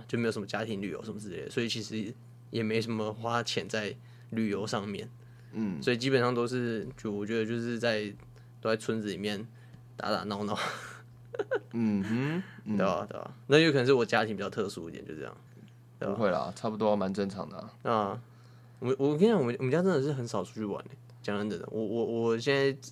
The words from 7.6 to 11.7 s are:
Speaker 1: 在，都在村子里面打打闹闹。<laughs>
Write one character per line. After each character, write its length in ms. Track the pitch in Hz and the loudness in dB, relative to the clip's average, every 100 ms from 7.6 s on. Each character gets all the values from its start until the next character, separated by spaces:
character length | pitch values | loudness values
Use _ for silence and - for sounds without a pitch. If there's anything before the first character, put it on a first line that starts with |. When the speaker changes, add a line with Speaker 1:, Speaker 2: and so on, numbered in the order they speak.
| 117 117 | -2 0
Speaker 1:
在， 280 | 117 107 104 107 - - - - | 0 0 -2 -8 -16 -20 -20 -6
都 80 | 110 | 0
在 80 | 113 | 0
村 240 | - 113 | 0 -2
子 80 | 104 | -2
里 80 | 92 | -2
面 280 | 104 104 117 - - - - - | -2 -4 -6 -14 -20 -20 -16 -8
打 120 | - | -2
打 140 | 101 | -2
闹 220 | 98 101 104 | -2 -4 -2
闹。 120 | 104 - - - - - | -2 -4 -6 -12 -16 -18
<laughs> 640 | - - - - 480 - | -20 -10 -8 -4 -4 -4